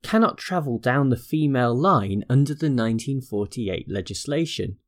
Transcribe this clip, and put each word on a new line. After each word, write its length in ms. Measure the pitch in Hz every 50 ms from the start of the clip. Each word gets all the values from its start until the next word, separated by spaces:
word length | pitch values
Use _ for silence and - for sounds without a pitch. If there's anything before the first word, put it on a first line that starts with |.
cannot 360 | - - - 220 226 - - -
travel 400 | - - 180 180 151 139 120 110
down 320 | - 127 123 139 143 135
the 60 | 123
female 580 | - - - - 156 151 147 135 127 123 120 120
line 500 | 123 151 196 185 127 101 95 98 104 - -
under 240 | 123 135 143 139 151
the 160 | 147 165 156
nineteen 500 | 135 120 113 113 113 113 - 139 135 135
forty-eight 640 | 127 - 110 101 104 98 - 123 110 98 90 - -
legislation. 920 | - 95 101 90 - 101 - - - 147 160 165 156 - - 147 123 98 _ _